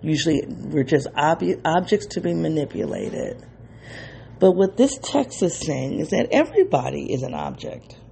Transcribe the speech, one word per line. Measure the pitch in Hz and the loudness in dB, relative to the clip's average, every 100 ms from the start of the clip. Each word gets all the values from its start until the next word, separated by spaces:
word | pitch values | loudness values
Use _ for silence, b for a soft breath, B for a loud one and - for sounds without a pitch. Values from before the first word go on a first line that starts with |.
Usually, | - 151 165 147 - | 0 0 2 0 -2
we're | - - 147 | -8 -4 -2
just | 135 151 131 | 2 2 2
obvi-, | - 147 165 175 - | 0 2 2 0 0
objects | 160 170 180 208 - | 2 0 2 0 0
to | 190 | -4
be | 175 | -2
manipulated. | 170 160 156 143 - 107 92 101 - - - - - B B B B B B B - | -2 0 0 -2 -4 -4 -4 -6 -6 -6 -8 -16 -20 B B B B B B B 4
But | 190 | 4
what | 180 190 - | 6 2 4
this | 269 - | 4 4
text | - 285 269 - | -2 -2 -2 -2
is | 180 - | -2 -2
saying | - 135 131 - | -4 -4 -2 -4
is | 160 | -2
that | 190 - | 0 2
everybody | 262 339 440 370 143 - - - | 2 4 4 4 4 2 -4 -4
is | 131 | -4
an | 131 | -4
object. | 73 73 65 65 - - - - | -6 -6 -8 -10 -12 -16 -20 -20